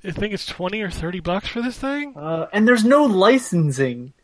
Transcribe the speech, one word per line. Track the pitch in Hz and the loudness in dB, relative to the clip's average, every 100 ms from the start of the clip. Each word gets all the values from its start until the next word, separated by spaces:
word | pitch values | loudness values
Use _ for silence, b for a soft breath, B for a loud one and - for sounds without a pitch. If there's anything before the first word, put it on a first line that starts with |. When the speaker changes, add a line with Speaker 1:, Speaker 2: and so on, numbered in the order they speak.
Speaker 1:
I | 190 | -10
think | 165 208 | -6 -4
it's | 202 - | -6 -10
twenty | - 180 214 | -8 -6 -6
or | 196 | -6
thirty | - 160 180 | -6 -8 -6
bucks | 165 185 - | -4 -4 -4
for | 233 | -6
this | 247 240 | -6 -6
thing. | 269 285 294 254 | -6 -6 -8 -10
Speaker 2:
Uh, | - 330 - | -6 -6 -2
and | 208 220 | 2 4
there's | 240 | 6
no | 226 285 | 6 6
licensing. | 285 190 196 262 - 175 156 131 131 120 127 - | 4 4 6 4 2 0 0 0 -2 -4 -12 -18